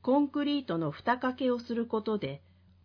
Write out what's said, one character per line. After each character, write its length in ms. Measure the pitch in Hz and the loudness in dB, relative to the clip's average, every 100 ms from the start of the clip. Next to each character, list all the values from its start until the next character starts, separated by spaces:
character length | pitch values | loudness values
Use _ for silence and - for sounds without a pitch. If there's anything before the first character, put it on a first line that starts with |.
コ 160 | - 277 | 2 4
ン 80 | 285 | 4
ク 180 | 294 | 0
リ 180 | 285 294 | 0 0
ー 20 | |
ト 140 | 262 165 | 0 -2
の 120 | 160 | -2
蓋 220 | 147 - | -2 -2
掛 260 | 247 254 254 | 0 0 0
け 140 | 262 | 0
を 80 | 240 | 0
す 120 | 240 | -2
る 140 | 233 233 | -4 0
こ 160 | 220 | -2
と 160 | 220 214 | 0 -2
で、 240 | 135 143 - _ - - | -2 -8 -14 _ -20 -20